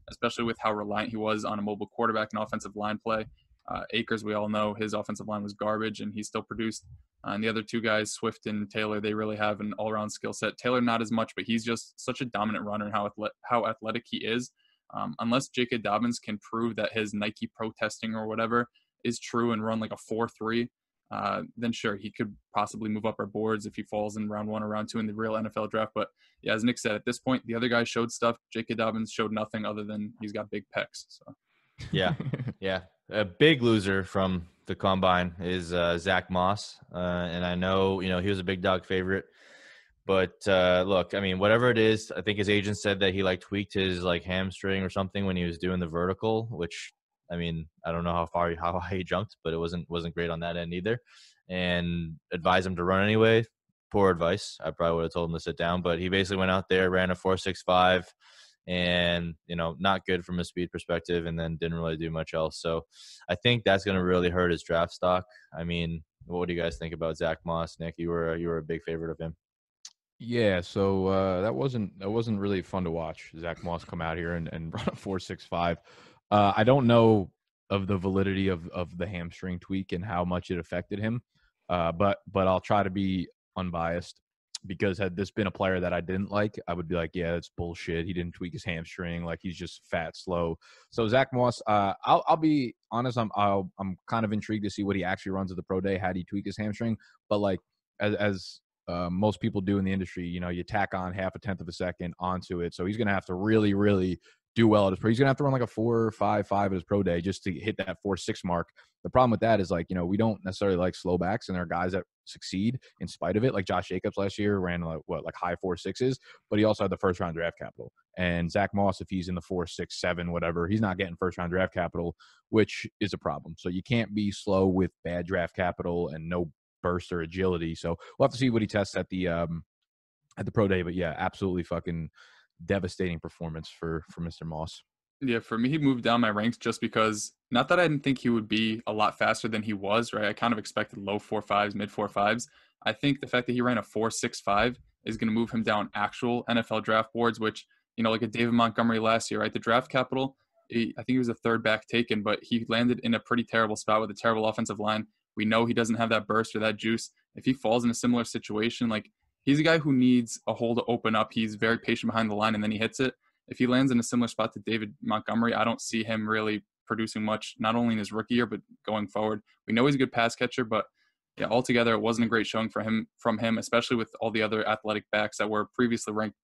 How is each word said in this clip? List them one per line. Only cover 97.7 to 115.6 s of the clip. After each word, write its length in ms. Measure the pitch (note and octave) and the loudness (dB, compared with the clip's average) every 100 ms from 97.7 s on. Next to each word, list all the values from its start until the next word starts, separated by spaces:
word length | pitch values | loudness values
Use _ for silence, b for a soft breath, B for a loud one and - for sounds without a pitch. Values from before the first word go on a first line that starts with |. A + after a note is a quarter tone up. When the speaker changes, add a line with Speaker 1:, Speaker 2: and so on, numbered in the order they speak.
| _ _ _ | _ _ _
Speaker 3:
as, 160 | G#2 G2 | -2 0
as, 460 | G#2 F#2+ - - _ _ - | 0 -2 -8 -18 _ _ -8
uh, 220 | F2 F2 | -4 -2
most 300 | F2+ G#2+ G2+ | 2 0 2
people 220 | A#2 G2+ | -2 -2
do 160 | F#2+ G2+ | 0 2
in 80 | F#2+ | 2
the 80 | |
industry, 320 | F#2+ F2+ - F2 | -2 -4 -6 -6
you 120 | F2 | -6
know, 100 | F2 | -4
you 140 | F2 | -6
tack 300 | F2 G#2+ G2 | -2 0 0
on 200 | F#2+ F2+ | -2 -4
half 220 | F#2 F#2 - | -4 -4 -4
a 40 | |
tenth 220 | G#2+ F#2 | -6 -6
of 60 | E2+ | -6
a 60 | |
second 400 | - F2+ - F2 - | -4 -4 -4 -8 -6
onto 420 | F2+ F#2 - F2 | -4 -4 -4 -4
it. 120 | F2 | -4
So 120 | - G2 | -4 -4
he's 120 | G#2+ | 0
gonna 160 | G#2 | 2
have 120 | G2 - | 0 0
to 80 | |
really, 400 | F2+ G#2 A2 G#2 | -2 4 6 6
really 460 | G2 G#2 G2 F#2 F2 b b _ - | 6 6 4 2 -2 b b _ 4
do 120 | A2+ | 6
well 200 | G#2+ G2 | 8 6
at 40 | |
his 80 | F#2 | 4
pro. 100 | A2 | 2
He's 100 | A#2 | 4
gonna 100 | C#3 | 4
have 80 | C3 | 4
to 60 | |
run, 100 | C#3+ | 2
like, 80 | C3 | 2
a 60 | A#2 | 0
four 440 | - A2+ A2+ A2+ | -2 0 2 2
five 360 | - G#2 G#2 G2 | 0 0 2 0
five 240 | G2 G2+ | 0 2
at 40 | F#2+ | 0
his 80 | - | 0
pro 180 | G2+ | 2
day 160 | F2+ E2+ | 2 2
just 240 | F2+ F#2 | 0 -2
to 80 | G2+ | -4
hit 240 | D#2 G#2 G2+ | -4 -4 -4
that 200 | F#2+ E2+ | -6 -6
four 140 | G2+ F#2 | -4 -4
six 280 | - - F#2 | -4 -6 -2
mark. 240 | F2 E2 _ b _ | -2 -2 _ b _
The 60 | F2+ | 0
problem 220 | B2+ B2+ | 4 6
with 100 | G#2+ | 4
that 180 | A2+ G#2+ | 4 4
is, 100 | F2 | 4
like, 180 | F2 E2+ | 0 -2
you 60 | F#2 | -2
know, 100 | F2 | 0
we 100 | G2+ | 2
don't 220 | A2+ G2 F#2+ | 2 0 -6
necessarily 320 | F#2+ G2+ F2 | -2 2 2
like 180 | F2+ - | 0 -2
slow 220 | F2+ F2+ | 0 0
backs, 320 | F2 A2+ - | 0 -2 -4
and 60 | F#2 | -6
there 80 | |
are 40 | E2+ | -4
guys 240 | E2+ F#2 | -2 -2
that 120 | F#2 - _ - | -2 -6 _ -20
succeed 540 | - - F#2+ A2 B2+ b _ | -16 -6 -2 0 -2 b _
in 60 | F2+ | -14
spite 280 | - E2+ G#2 | -6 0 2
of 80 | |
it. 100 | B2+ | 2
Like 120 | G2+ F2+ | 0 -2
Josh 240 | F2+ F#2+ | -2 -2
Jacobs 260 | F#2 G#2 G2 | -4 -4 -2
last 240 | G2 - | -4 0
year 180 | G#2 G2+ | 0 0
ran, 220 | F2+ F2 | 0 -2
like, 180 | E2 D#2 - | -4 -8 -6
what, 180 | E2 D#2 | -6 -6
like, 100 | - | -6
high 200 | F2 | -6
four 200 | F2 | -4